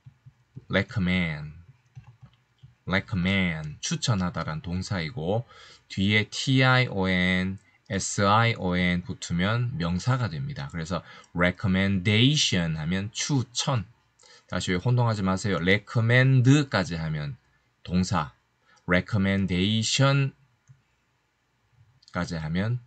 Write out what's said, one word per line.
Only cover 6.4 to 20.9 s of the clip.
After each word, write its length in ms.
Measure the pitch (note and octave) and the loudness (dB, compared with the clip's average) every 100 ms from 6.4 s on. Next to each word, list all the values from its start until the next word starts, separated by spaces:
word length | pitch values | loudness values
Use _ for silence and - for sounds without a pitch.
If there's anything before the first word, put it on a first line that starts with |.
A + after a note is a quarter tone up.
| - C3 | 0 2
I 240 | C3 B2+ B2+ | 4 4 2
O 200 | G2 F#2+ | -2 0
N, 500 | F#2 F#2 F#2 F#2+ G2 - _ _ | 2 2 0 -2 -6 -14 _ _
S 380 | G2 - - G2+ | -6 -4 0 4
I 280 | G#2+ A#2 - | 4 4 0
O 180 | F#2 F2+ | -2 0
N 260 | F2+ F2 | 2 0
붙으면 760 | F2 D#2 - E2+ F#2+ A#2 A#2+ E2 | -4 -10 -4 -2 0 0 -2 -4
명사가 500 | E2+ F2+ B2 B2+ G#2+ | -4 -2 0 0 -2
됩니다. 400 | D#2 G2 C#3 C#2 | -6 -8 -8 -10
그래서 300 | E2+ D#2+ E2+ - - - | -10 -6 -8 -8 -20 -12
recommendation 1400 | E2+ F2 - F#2+ F#2+ G2 G2 F#2 G#2+ B2+ D3+ - F#2 E2 D#2 | 0 0 0 0 0 2 0 2 4 4 4 0 0 -2 -4
하면 340 | D#2 F#2 G#2 | -4 -4 -6
추천. 760 | - - C#3+ A2 - - B2+ F2+ _ _ _ - - _ | -8 -2 -2 -2 -4 -2 -2 -4 _ _ _ -20 -20 _
다시 260 | F2+ F#2+ | -6 -2
혼동하지 480 | F2+ B2 B2 A#2 G#2+ | -2 2 2 2 0
마세요. 340 | F#2+ F#2 G#2 E2+ | 0 0 0 0
recommend까지 1400 | F2 G2+ - A#2 A2+ B2 C3 C3 A#2+ D3 C#3 G2+ F#2 E2 | 2 2 0 -2 4 4 6 6 6 6 4 -2 -2 -4
하면 400 | D#2+ D#2 D2 - _ _ _ _ | -4 -4 -6 -10 _ _ _ _
동사, 480 | - F2+ F2+ F2 C#2 - _ _ _ _ - | -4 -2 0 0 -2 -10 _ _ _ _ 0
recommendation까지 1500 | F2+ F2+ A2 G2 G2 F#2+ F2+ G2 A2 A2 - C3+ C#3 C3+ - _ _ _ - _ | 0 2 0 2 2 0 0 2 0 0 2 4 4 0 -4 _ _ _ -20 _